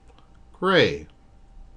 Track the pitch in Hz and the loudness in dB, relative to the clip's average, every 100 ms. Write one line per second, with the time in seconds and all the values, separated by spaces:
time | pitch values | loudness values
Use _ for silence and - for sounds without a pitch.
0 | - - - - - - 185 180 104 - | -20 -20 -20 -20 -20 -8 0 2 2 -2
1 | - - - - - - - | -14 -20 -20 -20 -20 -20 -20